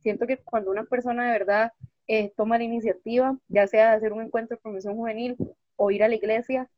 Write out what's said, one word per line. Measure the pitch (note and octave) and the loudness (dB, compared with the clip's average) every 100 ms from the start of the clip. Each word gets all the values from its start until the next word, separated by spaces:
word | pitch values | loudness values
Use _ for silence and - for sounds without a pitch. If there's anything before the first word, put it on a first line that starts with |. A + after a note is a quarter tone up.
Siento | A3 G#3 A#3+ | -2 -2 -2
que | C4 | -4
cuando | - A3+ F#3+ | -2 -4 -2
una | G3 | -4
persona | A#3 B3+ B3 A#3+ A#3+ | -2 -4 -2 -2 0
de | A3+ | 0
verdad, | F#3+ G3+ A3+ _ - _ - | 2 2 0 _ -20 _ -2
eh, | A3 G#3 - | -2 -2 -2
toma | A3 A#3 | 0 0
la | |
iniciativa, | A#3 A#3 A3 - - A#3+ C4 C4+ _ | 0 -4 -2 -4 -2 0 0 -2 _
ya | G3 G3+ | 2 4
sea | A3 A3+ | 6 6
de | A3 | 6
hacer | A3 | 2
un | G#3+ | -4
encuentro | A3+ A#3 A3+ A#3+ | -4 -6 -6 -10
de | |
promoción | A3 G3 G3 G#3+ | -10 -10 -8 -6
juvenil | A#3 A3 B3 B3+ - - _ _ | -6 -6 -6 -6 -10 -12 _ _
o | G3+ | 0
ir | G3+ | 4
a | G#3+ | 2
la | A3 | 2
iglesia | G3+ A3 A#3+ C4 B3+ | 0 -2 -2 -6 -6